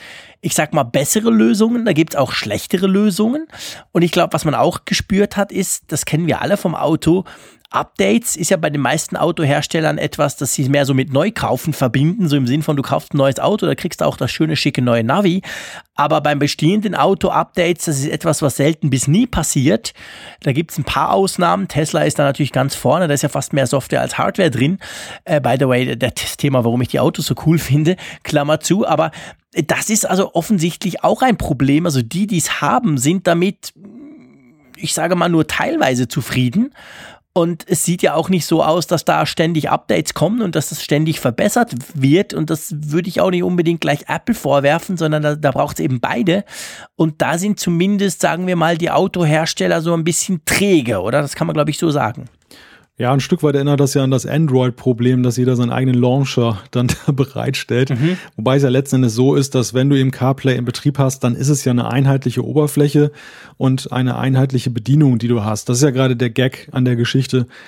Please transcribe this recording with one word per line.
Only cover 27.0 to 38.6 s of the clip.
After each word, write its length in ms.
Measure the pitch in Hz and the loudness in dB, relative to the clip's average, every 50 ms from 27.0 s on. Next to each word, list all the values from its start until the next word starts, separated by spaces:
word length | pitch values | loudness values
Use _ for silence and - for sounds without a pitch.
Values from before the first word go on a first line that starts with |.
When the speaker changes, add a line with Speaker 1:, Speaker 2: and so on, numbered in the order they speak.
| 123 160 - - 151 | 0 0 0 -2 -4
Speaker 1:
so 80 | - 123 - - | -4 -4 0 2
cool 140 | 151 170 156 | 2 2 2
finde, 380 | - - 139 147 156 165 185 - - - - - - | 2 2 2 2 2 2 0 -2 -6 -14 -18 -14 -8
Klammer 380 | - 156 147 143 147 156 156 | -2 -2 0 2 0 0 -2
zu. 260 | - - 180 208 - | 0 0 0 2 2
Aber 240 | - 156 156 160 160 - - - - - _ _ _ _ 156 147 | 2 2 2 0 0 -4 -10 -16 -18 -20 _ _ _ _ -4 -2
das 240 | - 160 - - - | 0 -2 -2 0 -2
ist 180 | 220 202 - 185 | -2 0 0 0
also 240 | 185 190 196 - - | 0 0 0 0 -2
offensichtlich 680 | - 156 - 214 170 156 170 - - - 180 175 - - | -4 0 0 0 2 2 -2 -2 -4 -6 -6 -4 0 0
auch 180 | 165 214 - | 0 2 2
ein 160 | 262 254 208 | 2 0 2
Problem. 480 | - - - 147 120 139 135 143 160 175 | 0 -2 -2 0 0 2 2 2 2 2
Also 160 | 175 139 131 | 0 0 0
die, 240 | 117 113 - 175 208 | -2 -2 -4 -4 -2
die's 360 | 202 202 160 - - - - | -2 -2 -2 -2 -2 -4 -2
haben, 360 | 151 143 - 254 247 165 147 | 0 0 0 0 2 0 0
sind 300 | 127 123 147 180 190 - | 2 2 0 0 0 0
damit, 460 | 180 170 170 180 202 - - - - - 156 190 - 233 240 285 - - - - - - _ _ _ _ _ _ _ - | 0 2 2 0 -2 -2 -6 -14 -20 -20 -20 -20 -20 -20 -20 -20 -20 -20 -20 -20 -20 -20 _ _ _ _ _ _ _ -14
ich 200 | - 165 156 - | -10 -6 -6 -2
sage 180 | 156 160 175 185 | -2 0 0 0
mal, 140 | 175 165 175 | 0 2 2
nur 160 | 170 160 156 | 2 2 2
teilweise 600 | - - - - - 339 311 - 131 127 123 127 | 0 -2 -2 -2 -2 0 0 0 2 2 0 -2
zufrieden. 680 | - - 147 113 - 131 131 127 123 117 196 247 285 - - - - - - - - - - _ _ | -2 -4 -6 -6 -2 -2 0 0 0 2 0 0 -2 -4 -12 -20 -20 -20 -20 -20 -20 -20 -20 _ _
Und 320 | _ 185 170 170 175 - - - | _ 0 0 0 -2 -6 -4 -2
es 160 | 180 - - | -2 -2 0
sieht 160 | - 180 180 | -2 -2 0
ja 140 | - 160 147 | 0 0 0
auch 120 | 160 165 | 0 0
nicht 180 | - 190 170 - | 0 0 -2 0
so 180 | - 165 160 | 0 2 2